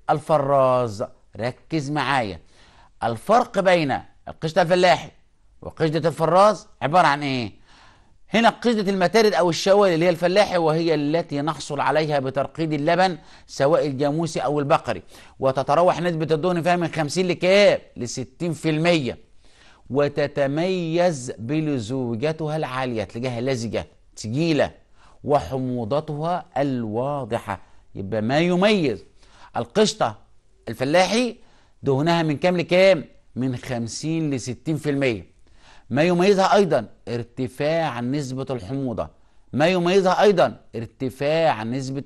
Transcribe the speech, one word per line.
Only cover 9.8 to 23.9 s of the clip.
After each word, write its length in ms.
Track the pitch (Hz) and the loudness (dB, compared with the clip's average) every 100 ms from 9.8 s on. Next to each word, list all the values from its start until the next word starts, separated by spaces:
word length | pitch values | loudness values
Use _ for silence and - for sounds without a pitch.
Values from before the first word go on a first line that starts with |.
| 196 | 4
اللي 120 | 160 180 | 4 2
هي 40 | |
الفلاحي، 480 | 165 175 190 196 180 | 2 2 2 2 2
وهي 380 | 160 156 165 151 | 0 0 0 0
التي 460 | 147 165 170 143 | 0 -2 -2 -4
نحصل 380 | 151 147 - 139 | -4 -6 -8 -4
عليها 400 | 127 147 156 147 | 0 0 0 -2
بترقيد 540 | 131 135 135 - 160 | -2 -4 -4 -4 -4
اللبن 440 | 151 151 170 185 156 - - - | -2 0 2 2 0 -12 -20 -14
سواء 400 | - 139 160 143 | -2 2 2 0
الجاموسي 520 | 127 143 151 165 - | -2 -2 -2 -4 -4
او 200 | 127 147 | -2 -2
البقري، 440 | 143 156 - 92 - - - - | 2 0 0 -8 -10 -20 -20 -4
وتتراوح 640 | 131 131 135 151 180 147 | -2 0 0 2 4 2
نسبة 260 | 175 160 151 | -2 -2 -2
الدهن 300 | 156 180 175 | 0 0 0
فيها 140 | 160 175 | 0 0
من 120 | 165 | -2
خمسين 400 | 160 151 170 185 | -4 -4 -2 -2
لكام؟ 520 | 165 180 196 202 139 - - | 0 2 6 6 4 -2 -12
لستين 560 | 120 - 123 - 170 | -10 -8 -12 -8 -6
في 160 | 156 160 | -4 -2
المية، 480 | 156 165 170 120 - - - - - - - - | 0 2 2 0 -8 -14 -20 -20 -20 -20 -20 -6
وتتميز 1400 | 131 143 147 143 147 139 147 185 185 165 170 180 147 123 - | 0 0 0 -2 -2 -2 0 -2 -2 -2 0 0 0 -8 -10
بلزوجتها 1160 | 117 151 156 139 104 135 120 113 147 160 156 156 | -4 -2 -2 -2 -4 -4 -4 -2 -4 -4 -6 -6
العالية، 460 | 143 127 127 113 | -6 -6 -4 -4
تلاقيها 380 | 95 117 127 120 | -6 -6 -6 -4
لزجة 460 | 131 127 113 98 85 | -4 -4 -4 -6 -8